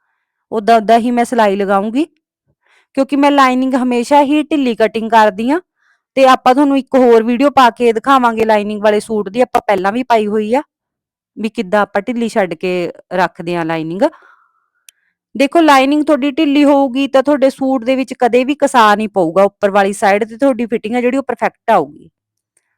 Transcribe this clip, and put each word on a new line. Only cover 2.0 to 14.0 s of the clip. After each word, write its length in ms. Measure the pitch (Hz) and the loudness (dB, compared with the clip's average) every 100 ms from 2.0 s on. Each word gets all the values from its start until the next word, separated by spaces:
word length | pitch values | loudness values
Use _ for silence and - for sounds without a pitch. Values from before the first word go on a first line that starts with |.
| 339 _ _ _ _ _ _ _ _ - | -4 _ _ _ _ _ _ _ _ -6
ਕਿਉਂਕਿ 200 | 269 277 | -2 0
ਮੈਂ 160 | 285 | 2
ਲਾਈਨਿੰਗ 420 | 285 262 254 262 247 | 2 2 0 -2 -2
ਹਮੇਸ਼ਾ 460 | 254 240 233 285 | -2 -2 2 2
ਹੀ 180 | 277 302 | 2 0
ਢਿੱਲੀ 320 | 294 311 254 214 | -2 -2 -2 0
ਕਟਿੰਗ 340 | 220 226 220 | -2 -2 0
ਕਰਦੀ 380 | 226 214 190 233 | 2 2 0 -2
ਆ। 100 | 330 - _ _ _ _ - | -4 -6 _ _ _ _ 2
ਤੇ 80 | 262 | 2
ਆਪਾਂ 260 | 254 254 | 4 2
ਤੁਹਾਨੂੰ 240 | 254 294 277 | 2 0 0
ਇੱਕ 180 | - 269 | 0 2
ਹੋਰ 280 | 247 233 | 4 4
ਵੀਡੀਓ 260 | 220 240 285 | 2 0 0
ਪਾ 200 | 277 247 | 2 2
ਕੇ 220 | 233 240 | 2 -2
ਦਿਖਾਵਾਂਗੇ 520 | 220 262 277 240 220 220 | 0 0 2 2 0 0
ਲਾਈਨਿੰਗ 360 | 214 208 214 | 0 -2 -2
ਵਾਲੇ 160 | 214 208 | 0 0
ਸੂਟ 300 | - 220 196 | -2 -6 -4
ਦੀ, 120 | 208 | -2
ਆਪਾਂ 200 | 247 - | -2 -2
ਪਹਿਲਾਂ 300 | - 196 196 | -2 -2 -2
ਵੀ 120 | 233 | -4
ਪਾਈ 220 | 254 233 208 | 0 0 0
ਹੋਈ 260 | 214 214 | -4 -2
ਆ, 80 | 254 - _ _ _ _ _ _ - | -4 -4 _ _ _ _ _ _ -10
ਵੀ 120 | 214 | -8
ਕਿੱਦਾਂ 320 | - 185 208 | -8 -2 -2
ਆਪਾਂ 200 | 196 202 | 0 -4
ਢਿੱਲੀ 280 | 196 233 226 | -6 -4 -4
ਛੱਡ 240 | 226 185 | -2 -4
ਕੇ 180 | 170 185 180 170 - _ | -4 -6 -4 -6 -10 _
ਰੱਖਦੇ 420 | 180 170 - 175 175 | -4 -4 -4 -8 -6
ਆ 80 | |
ਲਾਈਨਿੰਗ। 380 | 160 165 160 180 | -4 -6 -6 -4